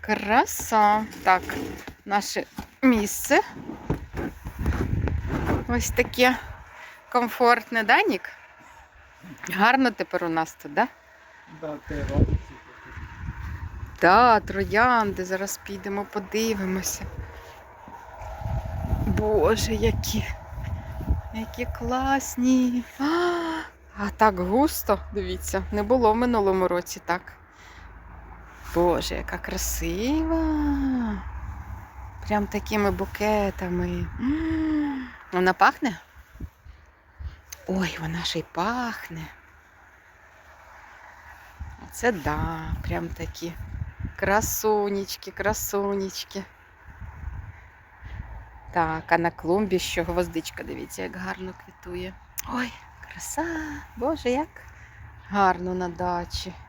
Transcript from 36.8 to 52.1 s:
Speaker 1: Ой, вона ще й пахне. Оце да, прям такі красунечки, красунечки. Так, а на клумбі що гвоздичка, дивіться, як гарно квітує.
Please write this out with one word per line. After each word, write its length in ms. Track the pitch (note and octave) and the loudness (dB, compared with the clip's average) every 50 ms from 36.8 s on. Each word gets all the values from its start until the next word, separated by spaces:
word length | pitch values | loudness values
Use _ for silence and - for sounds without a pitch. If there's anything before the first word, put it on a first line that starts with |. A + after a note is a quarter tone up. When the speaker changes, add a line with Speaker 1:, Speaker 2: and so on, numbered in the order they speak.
| - - _ _ _ _ - - - - - - - - - - - | -20 -20 _ _ _ _ -16 -12 -12 -12 -12 -14 -18 -20 -20 -14 -4
Speaker 1:
Ой, 320 | - F#3 F#3+ F#3 E3 - - | -2 0 0 0 -2 -2 -6
вона 240 | E3 D#3 D#3+ E3+ E3+ | -6 -6 -4 -4 -4
ще 140 | E3 - E3 | -2 -4 -4
й 60 | D#3+ - - | -6 -6 -4
пахне. 760 | E3 F3 G#3 A#3+ B3+ B3 A#3 G#3+ - - - E3+ D#3+ D#3+ D3+ - - - - - - _ - _ - - - - - _ - - - - - - - - - - - - - - - - - - - - - - - - - - - - - - - - - - - - | -2 -2 -2 -2 -2 -4 -4 -6 -8 -10 -12 -10 -10 -10 -12 -14 -20 -20 -20 -20 -20 _ -20 _ -20 -20 -20 -20 -20 _ -20 -20 -20 -20 -20 -20 -20 -20 -20 -20 -20 -20 -20 -20 -20 -20 -20 -20 -20 -20 -20 -20 -20 -20 -20 -20 -20 -20 -20 -14 -12 -12 -12 -12 -16 -16
Оце 260 | - - - - A#3+ A#3 | -14 -10 0 2 2 2
да, 480 | F3 C#3 D3 D3+ D#3 D#3+ E3 E3 D#3+ D#3+ D#3+ D#3+ - - | 2 -2 -2 0 0 -2 -2 -2 -4 -4 -6 -6 -4 -4
прям 260 | - E3+ E3+ E3+ E3 | -4 -2 -2 -4 -6
такі 440 | - - E3 D#3+ - - - E3+ E3+ - - - - - - - - - - - - | -6 -8 -8 -10 -8 -10 -10 -10 -10 -10 -12 -10 -8 -8 -8 -10 -10 -10 -10 -10 -6
красунечки, 1120 | - - F#3+ G3 G#3+ A3 - - - - A3 G#3+ G#3 G3+ G#3 G3+ G3 G3 - - - - G3 | -2 0 2 2 2 2 2 -4 0 2 2 4 4 2 0 0 -2 -4 -6 -8 -12 -12 -14
красунечки. 1120 | F#3+ - G3 G3+ G#3+ - - - - G3+ G3+ G3+ G3+ G3 G3 F#3+ - - - - - G3 F#3+ - - - - - - - - - - - - - - - - - - - - - - - - - - - - - - - - - - - - - - - - - - - - - - | -10 -2 0 0 0 0 -4 -2 -2 0 0 0 -2 -2 -2 -4 -6 -8 -12 -8 -8 -10 -10 -10 -16 -20 -20 -20 -20 -20 -20 -20 -18 -16 -16 -16 -14 -12 -12 -10 -10 -10 -12 -12 -16 -18 -20 -20 -20 -20 -20 -20 -20 -18 -16 -14 -12 -12 -12 -12 -12 -14 -16 -18 -20 -20 -18 -4 0
Так, 400 | F3+ E3 D#3+ D#3+ D#3+ E3 - E3+ | 0 0 0 0 -4 0 2 2
а 60 | E3+ | 4
на 120 | E3+ E3+ | 4 2
клумбі 480 | E3 - - D#3+ F3 G3+ G#3+ G3 F#3 F3+ | 0 -2 0 2 2 2 4 2 0 0
що 260 | - - - F3+ E3 | 0 0 -2 -2 -2
гвоздичка, 580 | E3 F3 F3 F3+ E3+ E3+ E3 D#3+ - - - - | 0 0 0 0 0 -2 -6 -6 -6 -10 -10 -10
дивіться, 400 | - C#3+ B2+ - F3 - - F#3+ | -10 -8 -8 -8 -10 -8 -8 -8
як 140 | F3+ - | -8 -8
гарно 360 | F#3 F#3 F#3 F#3+ F#3 F#3 F#3 F#3 - - | -8 -8 -8 -8 -8 -8 -10 -10 -12 -18
квітує. 500 | - - - - F#3 F3+ F3+ F3+ F#3 | -20 -20 -18 -14 -12 -10 -8 -8 -10